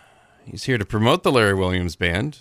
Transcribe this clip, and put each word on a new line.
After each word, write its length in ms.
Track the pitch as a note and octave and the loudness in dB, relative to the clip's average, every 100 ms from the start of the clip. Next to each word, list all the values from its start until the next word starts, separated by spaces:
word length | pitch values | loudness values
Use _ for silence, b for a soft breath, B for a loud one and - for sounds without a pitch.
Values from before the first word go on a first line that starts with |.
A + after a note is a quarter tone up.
| B B B B - | B B B B -18
He's 180 | - | -10
here 140 | - A#2+ | -4 -2
to 80 | G2 | -2
promote 360 | G#2+ A2+ F3+ | 0 2 2
the 80 | F#3+ | 2
Larry 220 | C3 G#2 | 2 4
Williams 440 | G2 F#2 F2+ F2 - | 2 0 -2 -4 -2
Band. 420 | F2+ F2 D3 - | -2 -2 -4 -8